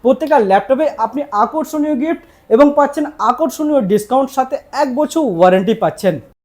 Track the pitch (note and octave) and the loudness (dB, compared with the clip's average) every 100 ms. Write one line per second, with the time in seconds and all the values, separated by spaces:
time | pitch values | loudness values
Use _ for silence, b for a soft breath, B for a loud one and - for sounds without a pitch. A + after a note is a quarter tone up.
0 | A#3+ C4+ D#4 D4 G3 G3 G3+ C4 D#4 - | 2 0 2 2 4 0 2 -2 -2 -2
1 | A3 B3+ C#4 G#3 A3+ D#4 - D#4 D4+ C#4 | -6 -4 -4 -2 0 -2 -6 -4 -2 -2
2 | D#4 - b b b A3 C#4+ C#4+ C#4+ D#4 | -2 -4 b b b 4 4 4 0 -2
3 | D4+ - G#3+ A#3+ D#4+ - D4+ C#4+ F#3+ G#3 | -8 -2 -2 0 -4 -2 0 0 2 -2
4 | G#3 B3+ C4 C4 C4 C#4+ _ C4 D4 B3 | 0 -2 0 -4 -4 -6 _ -4 -2 0
5 | D4+ E4 C#4 E3 F#3 F#3+ G3 A3 E3 - | -2 -2 -2 4 4 4 0 -2 -2 -2
6 | G3 D3+ - _ | -4 -4 -12 _